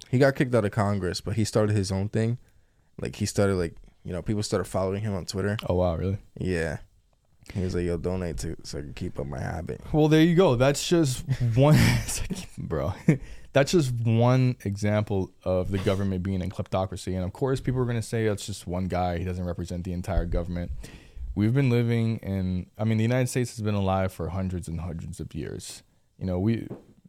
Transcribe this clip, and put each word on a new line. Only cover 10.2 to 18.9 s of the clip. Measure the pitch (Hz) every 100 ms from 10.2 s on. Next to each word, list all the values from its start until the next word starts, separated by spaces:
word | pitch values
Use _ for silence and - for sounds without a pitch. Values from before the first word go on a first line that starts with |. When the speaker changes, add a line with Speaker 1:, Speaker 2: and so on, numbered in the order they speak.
Speaker 2:
you | 165 165
go. | 185 120
That's | 131 143 -
just | 175 151 123 - 131 120 113
one, | 143 143
<laughs> |
it's | 113 120 - - -
like, | - - -
bro. | - 78 73 - -
<laughs> | 139 - - -
That's | 135 143
just | 180 135 120
one | 117 113 120 131 127 123
example | 104 98 104 104 101 98 92 -
of | 92 92 92
the | 98
government | 98 98 98 92
being | 92 95
in | 87
kleptocracy. | - 101 95 95 92 - 92
And |
of | 92
course, | - 135 135
people | - 127
are | 123
gonna | 120
say, | - 117 110
"That's | 101 -
just | 101 -
one | 90
guy. | 95